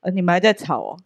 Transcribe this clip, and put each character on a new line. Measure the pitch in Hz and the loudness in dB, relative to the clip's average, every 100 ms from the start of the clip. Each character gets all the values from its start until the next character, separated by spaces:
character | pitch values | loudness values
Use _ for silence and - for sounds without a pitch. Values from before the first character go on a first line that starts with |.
呃， | - | -4
你 | 190 | -2
们 | 180 | 0
还 | 175 | 2
在 | 208 | 2
吵 | 208 - 135 | 0 -2 -4
哦。 | - 180 | -6 -12